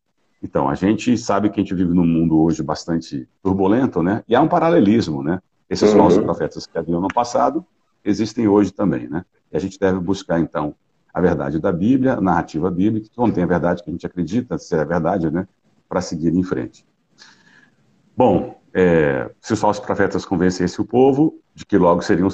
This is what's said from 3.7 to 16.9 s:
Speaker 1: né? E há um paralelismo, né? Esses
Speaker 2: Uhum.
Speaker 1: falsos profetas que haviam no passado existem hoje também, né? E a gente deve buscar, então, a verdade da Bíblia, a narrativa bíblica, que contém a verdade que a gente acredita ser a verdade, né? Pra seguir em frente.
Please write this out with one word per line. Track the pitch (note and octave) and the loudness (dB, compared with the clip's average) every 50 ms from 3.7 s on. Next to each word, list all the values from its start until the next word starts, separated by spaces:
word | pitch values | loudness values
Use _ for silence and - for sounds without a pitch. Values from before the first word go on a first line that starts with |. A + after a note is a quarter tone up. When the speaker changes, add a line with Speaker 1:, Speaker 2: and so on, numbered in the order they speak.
| A2 B2+ C3+ - - F2 D#2+ | 2 2 0 0 0 0 0
Speaker 1:
né? | F#2 G#2 A#2+ - | 0 -2 -2 -2
E | - A2+ | 0 2
há | B2+ | 2
um | D#3+ D#3 | 2 2
paralelismo, | F3 E3 D#3+ E3 E3+ E3 A2 G2 A2+ A#2+ E2+ D#2+ D2 C2+ C2+ | 2 2 2 2 4 4 4 4 4 2 2 -2 -4 -4 -4
né? | D2+ F2+ F2+ _ _ _ _ _ - | -4 -4 -4 _ _ _ _ _ -8
Esses | F#2 F#2 G#2 G#2 | -2 2 2 4
Speaker 2:
Uhum. | G#2 G2 | 6 6
Speaker 1:
falsos | - F2 F2 G2 - | 6 6 4 4 2
profetas | - E2 - D#2 - - - - | 0 -2 -4 -4 -6 -8 -10 -14
que | - - | -10 -8
haviam | E2 D#2 D#2+ E2+ E2+ | -8 -4 -2 -2 -2
no | F#2+ | -2
passado | F2+ - A#2+ B2 - - B2 B2 C3+ C#3 E3 - _ _ _ _ _ _ _ - | -2 -2 -2 -2 0 0 0 0 0 0 -2 -8 _ _ _ _ _ _ _ -2
existem | G#2 G2+ G2 A2+ G#2+ - B2 A2+ | -2 -2 0 -2 -4 -2 0 2
hoje | G2+ G2+ G#2 G2+ F#2+ - | 4 4 4 4 2 0
também, | - G#2 F2 C#2 B1 A#1+ | -2 -2 -2 -2 -2 -4
né? | B1 D2 F2 - _ _ _ _ _ | -6 -8 -8 -10 _ _ _ _ _
E | - | -6
a | F#2 | -4
gente | F#2+ G2 - - | -4 -6 -4 0
deve | G2 F#2+ F#2 F#2+ | 0 0 0 0
buscar, | F2 G2 F#2+ F#2+ - - E2+ E2+ | -2 -2 -4 -4 -4 -2 -2 -2
então, | D#2 - - E2 D2 D2 - _ _ _ _ _ _ _ - | -2 -2 -4 -6 -6 -6 -8 _ _ _ _ _ _ _ -4
a | E2+ | 0
verdade | F2+ F2+ E2+ C#2 C#2 C#2 D2+ D#2+ | 0 0 0 0 -4 -4 -4 -2
da | D#2 G2 | -2 -2
Bíblia, | F2 D#2+ F#2+ A#2+ C#3 B2+ B2+ C3 - | -2 0 0 0 2 2 2 0 -2
a | - | 0
narrativa | F#2+ F#2 E2+ E2+ E2+ - - D#2 E2+ F#2+ | 0 0 0 -2 -2 -4 -6 -4 -4 -2
bíblica, | F2 F2 G2 A2 A2+ A2 G#2+ | -2 0 0 0 -2 -4 -8
que | - - | -8 -6
contém | A#2+ A#2+ G#2 F2+ F2 F2 | -2 -2 0 0 0 0
a | |
verdade | E2 F2+ D#2+ D2 E2+ F2 - - | 0 0 0 0 -2 -4 -4 -6
que | D2+ | -12
a | E2 | -12
gente | E2 - | -10 -10
acredita | E2+ - F2+ E2 D2+ G2 B2+ - - E2+ | -10 -6 -6 -6 -4 -4 -4 -4 -4 -8
ser | D2+ - - F2 D#2 | -10 -6 -4 -2 -2
a | D2 | -2
verdade, | D2 E2+ F2 D#2 E2+ G2+ F#2 D#2+ D#2 | -2 -2 -2 -2 -2 -2 -2 -2 -2
né? | D2+ F#2 G2 - _ _ _ _ _ _ _ | -4 -4 -6 -8 _ _ _ _ _ _ _
Pra | - F2 F#2 | -6 -6 -4
seguir | F2+ - - D2+ D#2+ D#2+ E2 | -4 -4 -6 -4 -2 0 0
em | F#2 F2+ | 0 0
frente. | - - B1 B1 - _ _ _ _ | -2 -4 -6 -6 -10 _ _ _ _